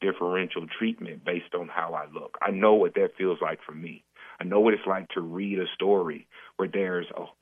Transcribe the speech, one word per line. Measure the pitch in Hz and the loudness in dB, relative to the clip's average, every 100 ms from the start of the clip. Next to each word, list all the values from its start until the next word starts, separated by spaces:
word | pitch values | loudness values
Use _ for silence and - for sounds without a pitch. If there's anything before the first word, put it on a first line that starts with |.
differential | 95 90 87 92 92 - 82 | -4 -2 -2 0 -2 -6 -10
treatment | - 113 113 87 80 - | -4 -2 -2 -8 -8 -4
based | 87 - | -4 -4
on | 90 85 | -6 -6
how | 87 85 | -6 -6
I | 80 76 | -6 -8
look. | 78 76 - | -12 -12 -4
I | 98 | -2
know | 95 107 | 4 6
what | 107 90 | 8 6
that | 98 95 - | 4 0 2
feels | 95 85 | 0 0
like | 80 78 | -2 -4
for | - | -10
me. | 76 82 78 _ - - - | -12 -12 -14 _ -20 -20 -10
I | |
know | 90 101 | 0 4
what | 110 | 6
it's | 104 - | 4 2
like | 95 90 | -2 -2
to | - | -6
read | 85 85 101 98 | -6 -4 -2 -2
a | 87 | -2
story | - 92 101 85 76 - - - - | 0 4 4 2 -4 -12 -20 -12 -4
where | 95 | -2
there's | 98 95 90 85 | 0 0 -2 -4
a, | - - - | -8 -12 -14